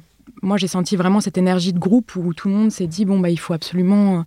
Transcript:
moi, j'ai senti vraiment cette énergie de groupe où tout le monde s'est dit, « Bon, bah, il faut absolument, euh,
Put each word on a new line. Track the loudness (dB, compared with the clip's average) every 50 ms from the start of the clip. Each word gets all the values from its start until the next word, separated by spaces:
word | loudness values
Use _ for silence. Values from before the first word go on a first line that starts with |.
| -4 _ _ _ _ -20 -14 -6
moi, | -4 -2 0
j'ai | 0 0
senti | -2 -2 -2 -2 -2 -2
vraiment | 0 2 2 2 2
cette | 0 0 -2
énergie | 0 0 2 2 0 0 -2 -2
de | -2
groupe | 0 2 2 2 2 -2 -6
où | -6 -4 -4 -4
tout | -4 -4 -2
le | 0
monde | 2 2 0
s'est | 0 -2 -4
dit, « | -6 -4 -2 0
Bon, | 0 0 2
bah, | 2 0
il | 0 -2
faut | -2 -4 -4
absolument, | -4 -6 -4 -2 0 2 4 4 4 4 4 2 0
euh, | -2